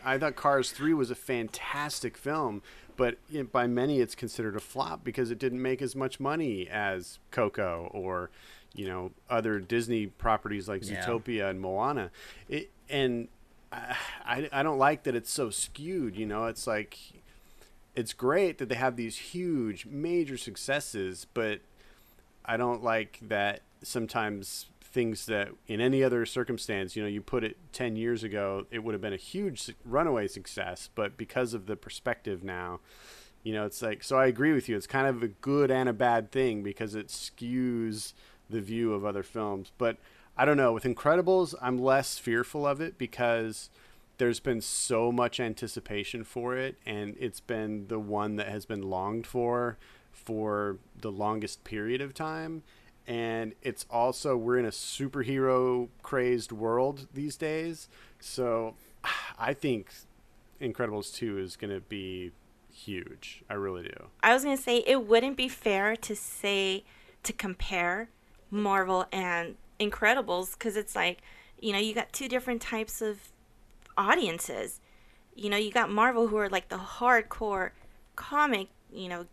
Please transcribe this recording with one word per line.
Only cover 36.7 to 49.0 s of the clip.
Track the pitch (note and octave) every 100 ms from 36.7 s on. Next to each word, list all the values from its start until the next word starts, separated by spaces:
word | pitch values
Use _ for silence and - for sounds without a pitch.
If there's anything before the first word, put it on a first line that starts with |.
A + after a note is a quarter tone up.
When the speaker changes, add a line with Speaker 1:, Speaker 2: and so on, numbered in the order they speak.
| G2+ A2 G#2+
Speaker 1:
it | G2+
skews | - - - A#2+ B2+ B2+ A#2 A2+ G#2+ - - - - -
the | A2
view | G2 A2+ A#2
of | G#2
other | G2+ G2+
films. | F#2 A#2 G#2 G2 F#2+ -
But | A#2 A2+ - - - -
I |
don't | C3+ D3
know, | C3
with | A2+
Incredibles, | B2+ A#2+ D3 E3+ F3+ F#3 E3+ -
I'm | B2+ B2+
less | C3 C3+ B2 -
fearful | - A#2 B2 D3+ C#3+
of | C#3
it | D#3+ -
because | B2 - A#2+ A#2 A2+ G#2+ - - - - - -
there's | B2 A2+
been | - A#2+
so | - - - A#2 A#2+
much | A#2+ A#2+ -
anticipation | A#2+ A2 A2+ - - G#2 G2 A#2+
for | A2 B2+ A#2+ B2+
it, | C3 -
and | - G#2 G#2 -
it's | B2 -
been | - A2+ G#2+ G#2+ G2
the | A2
one | G#2 G#2 G#2+ G#2
that | G2+
has | G#2 F#2+
been | G#2
longed | F#2+ F#2